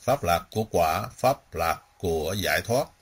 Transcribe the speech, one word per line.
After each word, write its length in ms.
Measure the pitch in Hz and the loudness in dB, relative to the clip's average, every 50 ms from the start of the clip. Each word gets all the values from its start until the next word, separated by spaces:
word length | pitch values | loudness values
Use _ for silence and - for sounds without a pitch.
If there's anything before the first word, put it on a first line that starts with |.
pháp 220 | - 120 131 - - | 0 0 0 0 2
lạc 200 | 85 85 82 - - | 0 0 0 0 -4
của 120 | - 107 110 | -6 -6 -4
quả, 440 | - - 87 82 78 80 95 110 127 - | 0 2 2 2 2 2 -2 -4 -6 -8
pháp 380 | - - 127 143 - _ _ - | 0 0 0 0 0 _ _ -6
lạc 220 | 82 85 82 82 - _ _ _ - | -2 -2 -2 -2 -4 _ _ _ -6
của 360 | - 85 82 80 76 82 98 104 | -4 -2 -2 -2 -2 -4 -4 -2
giải 200 | 87 76 76 87 | -2 0 0 0
thoát. 240 | 98 110 117 131 160 - _ _ | 0 0 0 0 0 -2 _ _